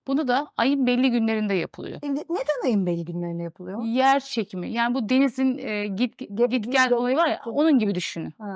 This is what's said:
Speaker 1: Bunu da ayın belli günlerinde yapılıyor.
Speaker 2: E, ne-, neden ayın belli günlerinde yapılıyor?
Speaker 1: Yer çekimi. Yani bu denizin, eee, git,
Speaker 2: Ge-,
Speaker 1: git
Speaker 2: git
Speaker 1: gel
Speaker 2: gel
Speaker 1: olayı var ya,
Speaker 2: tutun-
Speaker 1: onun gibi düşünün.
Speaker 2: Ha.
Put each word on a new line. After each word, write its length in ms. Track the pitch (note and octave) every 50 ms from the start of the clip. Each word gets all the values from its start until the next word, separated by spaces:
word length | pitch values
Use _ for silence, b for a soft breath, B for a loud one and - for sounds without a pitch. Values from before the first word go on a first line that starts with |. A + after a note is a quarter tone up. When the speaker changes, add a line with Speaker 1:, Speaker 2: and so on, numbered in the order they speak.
| _
Speaker 1:
Bunu 220 | - C4+ C#4+ D#4 B3
da 240 | B3 C4 D4 - _
ayın 300 | - A3+ C4 C#4+ C#4 C4
belli 240 | A#3+ B3 A#3+ C4 C4
günlerinde 440 | A#3 A#3+ A3+ A3 A3 G#3+ G#3+ G3+ G3
yapılıyor. 460 | F3+ D#3+ - - - - - - - -
Speaker 2:
E, 60 | D4 C#4
ne-, 100 | C#4+ D4 -
neden 340 | E4 G4 C5+ - D5+ C5 A4+
ayın 220 | C4+ A3+ G3+ F#3+
belli 180 | F3+ F3 E3+ E3+
günlerinde 380 | D#3+ E3 F3 F3 E3+ E3+ E3+ E3+
yapılıyor? 440 | E3+ E3+ - F3+ F#3 F#3+ A3+ A3+
Speaker 1:
Yer 340 | A3+ A3+ B3+ B3+ C4+ C4+ C#4
çekimi. 520 | C4+ - - A#3 G#3 - - F#3 F3 - G3+
Yani 220 | A#3 A#3 A#3+ A#3+
bu 140 | C4+ A3+ G3
denizin, 500 | B3+ C4 C#4 C4+ C4 - C4 C4 B3+ -
eee, 280 | - A3 G#3+ G#3 G#3
git, 340 | G#3 G3 F#3 B3 B3 - -
Speaker 2:
Ge-, 260 | - - G3+ G3 A#3+
Speaker 1:
git 180 | A#3+ A#3 B3+ G3+
Speaker 2:
git 80 | A#3 B3+
Speaker 1:
gel 160 | C4 C4 B3
Speaker 2:
gel 40 | A#3+
Speaker 1:
olayı 240 | A#3+ B3 B3 B3+
var 120 | C#4+ E4+ D4+
ya, 120 | A3 - -
Speaker 2:
tutun- 80 | A#3 A3
Speaker 1:
onun 240 | C4+ D4+ D#4+ D4+ B3
gibi 160 | G#3+ G3+ F#3+
düşünün. 400 | F3+ - - - E3+ D#3+ D#3+ - -
Speaker 2:
Ha. 60 | G#3+ G3+ G3